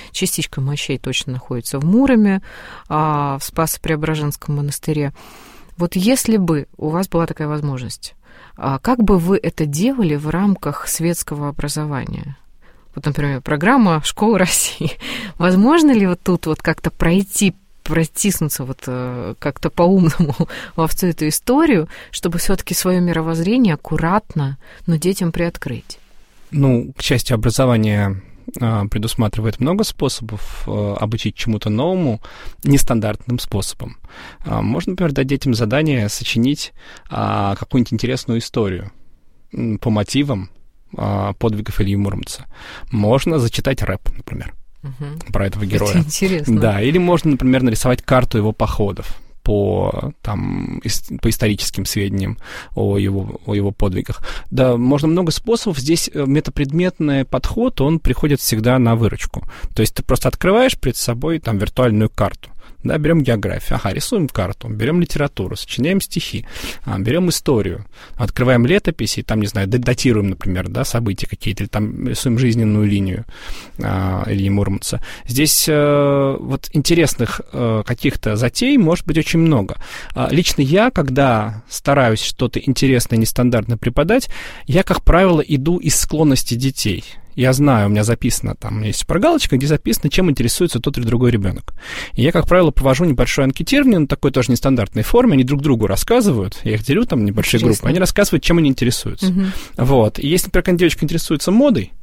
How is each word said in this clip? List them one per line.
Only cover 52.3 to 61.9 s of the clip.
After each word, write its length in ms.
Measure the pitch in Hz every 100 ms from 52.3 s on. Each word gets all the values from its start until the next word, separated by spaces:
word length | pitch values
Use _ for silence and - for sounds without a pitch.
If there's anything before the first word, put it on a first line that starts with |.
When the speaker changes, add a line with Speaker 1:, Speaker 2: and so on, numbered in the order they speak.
| 104 - - -
Speaker 2:
о 220 | - 101 101
его, 440 | 98 98 98 -
о 100 | -
его 180 | 104 101
подвигах. 500 | 107 101 92 - - - - -
Да, 260 | 131 131 120
можно 320 | 127 143 156
много 240 | 170 175
способов. 460 | - - 226 - 143
Здесь, 300 | 131 165 -
э, 100 | - 135
метапредметный 1000 | 143 147 139 139 156 180 - 151 139
подход, 560 | 135 127 - - 247 -
он 180 | 135 160
приходит 420 | - 127 156 143
всегда 380 | - 110 113 131
на 160 | 117 113
выручку. 480 | 107 - - - - - -
То 80 | -
есть 120 | 107 -
ты 60 |
просто 260 | - 127 135
открываешь 500 | - 175 214 262 -
перед 180 | 135 117
собой, 440 | - 120 156 165
там, 180 | - 104
виртуальную 500 | 104 - 127